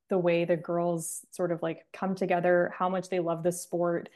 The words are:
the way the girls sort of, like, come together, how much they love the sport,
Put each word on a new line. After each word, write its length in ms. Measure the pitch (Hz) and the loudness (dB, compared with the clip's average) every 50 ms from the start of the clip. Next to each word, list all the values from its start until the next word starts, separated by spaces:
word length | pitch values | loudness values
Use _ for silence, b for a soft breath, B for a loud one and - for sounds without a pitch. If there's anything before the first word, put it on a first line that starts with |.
| _ - | _ -2
the 80 | 196 | 0
way 300 | 185 175 175 170 170 170 | 2 4 4 4 4 2
the 100 | 170 175 | 2 0
girls 720 | 165 170 - 170 170 175 175 170 165 160 - - - - _ | 0 0 -2 0 0 0 0 0 -2 -4 -6 -10 -12 -14 _
sort 200 | - - 185 170 | -6 -4 -2 -2
of, 100 | 170 160 | -2 -2
like, 220 | 170 165 156 - - _ | -4 -4 -6 -6 -12 _
come 220 | - - 196 190 190 | -10 -4 -4 -2 -2
together, 580 | 185 196 180 180 175 170 180 180 175 175 175 - - | 0 0 0 2 2 4 4 4 4 4 2 0 -2
how 100 | 185 185 | -2 0
much 220 | 190 185 180 - | 0 -2 -4 -2
they 100 | 190 180 | -2 -2
love 220 | 165 165 165 160 | 0 -2 -2 0
the 100 | 160 180 | 0 0
sport, 560 | 170 180 - - - 170 175 175 170 165 - - b | -2 -2 -6 -6 -2 0 0 0 0 -2 -4 -8 b